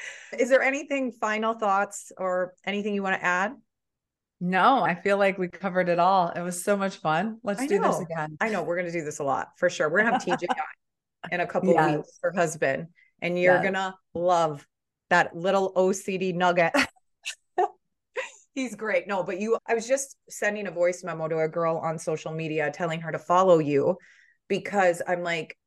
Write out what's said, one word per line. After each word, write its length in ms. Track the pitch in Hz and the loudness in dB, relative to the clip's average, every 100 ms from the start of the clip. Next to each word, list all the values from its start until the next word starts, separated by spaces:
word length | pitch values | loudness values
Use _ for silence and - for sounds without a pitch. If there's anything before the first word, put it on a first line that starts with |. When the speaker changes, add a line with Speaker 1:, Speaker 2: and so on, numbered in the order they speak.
| - - - 226 | -16 -16 -10 -2
Speaker 1:
Is 120 | 240 | 4
there 120 | 262 | 4
anything, 500 | 240 277 285 277 262 | 4 -2 -2 -4 -4
final 420 | - 220 214 226 | -4 -4 -2 -2
thoughts 580 | 226 220 196 202 - - - | 0 0 0 0 -6 -16 -6
or 360 | 185 180 180 - - | -2 -2 -2 -6 -6
anything 280 | 202 208 | -4 -2
you 100 | 202 | -2
wanna 160 | 196 190 | -2 0
add? 320 | 180 180 196 285 _ _ _ _ _ _ _ - | 0 0 0 -6 _ _ _ _ _ _ _ -8
Speaker 2:
No, 440 | 180 185 202 262 | -2 2 4 4
I 120 | 160 175 | 2 0
feel 220 | 196 202 | 0 2
like 200 | 196 190 | 2 0
we 100 | 180 | -6
covered 420 | - 196 180 175 | -6 -4 0 2
it 100 | 175 | 4
all. 300 | 175 196 170 | 4 4 2
It 120 | 170 | -2
was 220 | 175 175 | -6 -6
so 120 | - 202 | 0 0
much 200 | 196 190 | 0 -4
fun. 420 | 160 156 214 220 | -2 0 -2 -6
Let's 180 | - 202 | -6 -4
Speaker 1:
I 60 | 277 | 0
Speaker 2:
do 120 | 403 | 2
this 180 | 403 208 | 2 0
Speaker 1:
know. 20 | 175 | -4
Speaker 2:
again. 280 | 165 156 156 | -6 -6 -4
Speaker 1:
I 80 | 220 | -4
know. 140 | 202 | -2
We're 140 | 156 175 | -2 -4
gonna 140 | 175 | -4
do 120 | 170 | -4
this 160 | 151 151 | -6 -4
a 40 | |
lot 260 | 143 127 - - | -2 -2 -4 0
for 120 | 180 | 0
sure. 200 | 175 156 | 2 0
We're 100 | 175 | 2
gonna 140 | 226 | 2
have 100 | - | 0
T 80 | - 165 | 0 -2
J 80 | 170 | -2
Speaker 2:
<laughs> 760 | - 151 - _ _ _ _ - | -4 -6 -12 _ _ _ _ -8
Speaker 1:
on 60 | |
in 80 | 175 | -4
a 60 | 170 | -2
couple 260 | - 185 | 2 4
Speaker 2:
Yes. 240 | 165 156 151 | 6 4 2
Speaker 1:
weeks, 220 | - _ | -4 _
her 80 | 175 | -4
husband, 560 | 180 170 156 143 135 165 _ _ - | 0 0 0 -2 -2 -6 _ _ -8
and 160 | 175 175 | -4 2
you're 160 | 180 180 | 4 4
Speaker 2:
Yes. 80 | |
Speaker 1:
gonna 320 | 190 190 190 190 _ | 2 -2 -4 -8 _
love 520 | 165 175 175 160 143 - _ _ _ - | -2 2 4 2 -2 -14 _ _ _ 2
that 260 | 175 165 170 | 4 4 0
little 360 | 180 190 190 185 | 0 2 0 2
O 160 | 185 | 2
C 260 | 190 - 185 | 2 -4 -4
D 140 | 185 | -2
nugget. 400 | 175 180 175 165 | 0 2 4 2
<laughs> 100 | 277 254 _ _ _ - - _ - 370 - _ _ _ - - - _ - | 2 -2 _ _ _ -16 -16 _ -2 -2 -2 _ _ _ -10 -10 -12 _ -8
He's 200 | 254 208 | -8 -6
great. 320 | 220 190 175 | -4 -4 -2
No, 160 | 202 | -4
but 160 | 170 185 | -4 -4
you, 180 | 214 220 - | -2 -2 -2
I 60 | |
was 140 | 233 214 | -2 0
just 280 | 269 - - _ | -2 -4 -14 _
sending 380 | - 214 208 202 | -6 -4 -4 -6
a 40 | |
voice 320 | 170 175 175 | 0 0 0
memo 240 | 180 160 160 | -6 -6 -4
to 120 | 160 | 0
a 80 | 160 | -2
girl 300 | 165 165 165 | 0 -2 -2
on 200 | 160 160 | -4 -6
social 340 | - 156 165 | -4 -6 -6
media 380 | 160 160 156 147 | -6 -4 -2 -4
telling 300 | 143 175 160 | -2 -4 -4
her 100 | 165 | -6
to 60 | 151 | -6
follow 400 | - 180 190 170 | 2 4 8 6
you 400 | 147 143 139 185 _ _ _ _ - | 6 2 2 -2 _ _ _ _ -6
because 540 | 196 190 202 185 165 170 | -6 -2 2 2 2 -2
I'm 160 | 175 | -4
like, 340 | 175 165 156 - | -2 -4 -6 -14